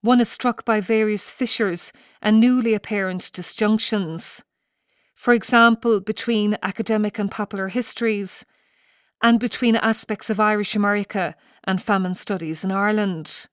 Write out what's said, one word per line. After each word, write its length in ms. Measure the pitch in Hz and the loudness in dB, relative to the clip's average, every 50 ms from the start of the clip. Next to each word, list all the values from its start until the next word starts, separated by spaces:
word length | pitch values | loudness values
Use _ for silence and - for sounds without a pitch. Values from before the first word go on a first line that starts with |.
one 200 | - 220 254 247 | 4 4 4 4
is 80 | 240 - | 4 2
struck 340 | - - - 247 226 - - | -2 -2 -2 -2 -2 -2 -2
by 160 | - 220 214 | -2 0 0
various 500 | 196 - 226 220 220 214 214 202 - - | 0 0 0 2 2 0 0 -2 -6 -10
fissures 640 | - - 262 233 - - 226 196 170 156 - - _ _ _ _ _ _ | -6 -4 -4 -4 -2 -2 -2 -2 -2 -4 -8 -12 _ _ _ _ _ _
and 180 | - 214 214 220 | 2 4 6 6
newly 340 | 226 247 254 254 233 233 220 | 6 6 4 2 2 0 0
apparent 580 | 208 - - 214 208 196 185 185 180 - - _ | -2 -2 -4 -4 -2 -2 -4 -4 -6 -8 -10 _
disjunctions, 1080 | - 175 - - - 220 214 220 220 - - 226 208 190 156 160 165 - - - - - _ _ _ _ _ _ _ _ _ _ _ _ _ _ | -10 -10 -10 -4 0 2 2 2 2 0 -2 -2 -2 -2 -4 -6 -8 -8 -10 -10 -12 -14 _ _ _ _ _ _ _ _ _ _ _ _ _ _
for 200 | _ - - 240 | _ 2 2 2
example, 680 | 233 - - - 233 233 233 226 226 - 240 226 202 | 2 2 2 6 6 6 6 6 2 0 0 0 0
between 560 | 185 - 214 - - - 233 214 208 208 208 - | 0 -4 -6 -4 -2 -2 0 0 2 0 0 -2
academic 560 | - 196 196 - - - 220 214 214 208 - | -4 -6 -6 -4 -4 -2 0 0 0 -2 -2
and 140 | - 208 196 | -4 -6 -6
popular 380 | - - 208 202 - 196 190 190 | -4 -6 -8 -6 -6 -6 -6 -4
histories, 760 | 185 247 233 - - - 233 226 214 202 202 185 - - - _ _ _ _ _ _ _ _ _ _ _ _ _ _ _ | -4 -4 -6 -6 -6 -4 -2 -2 -2 -2 -4 -8 -10 -14 -14 _ _ _ _ _ _ _ _ _ _ _ _ _ _ _
and 180 | - 233 233 226 | 4 4 4 4
between 360 | 247 240 - - - 233 220 | 2 -2 -4 0 2 2 2
aspects 520 | - - 226 220 - - - 220 202 - - | 2 2 0 -2 -2 -4 -8 -8 -8 -4 -6
of 100 | 220 185 | 0 2
Irish 360 | 214 214 214 208 208 - - | 2 2 2 0 -2 -2 0
America 600 | 214 202 202 202 208 202 _ - 208 180 147 - _ _ _ _ _ - | 0 2 2 2 0 -2 _ -4 -4 -4 -4 -6 _ _ _ _ _ -4
and 180 | - 190 180 | -2 -2 -2
famine 340 | - - 208 196 185 180 185 | 0 0 0 0 0 -2 -4
studies 480 | - - - 208 185 165 156 160 160 - | -6 -4 -6 -6 -4 -4 -6 -6 -4 -4
in 80 | 190 | -2
Ireland. 760 | 190 196 202 208 214 214 208 196 180 160 151 - - - - - | 0 0 2 2 2 2 0 0 -2 -4 -6 -8 -10 -10 -12 -14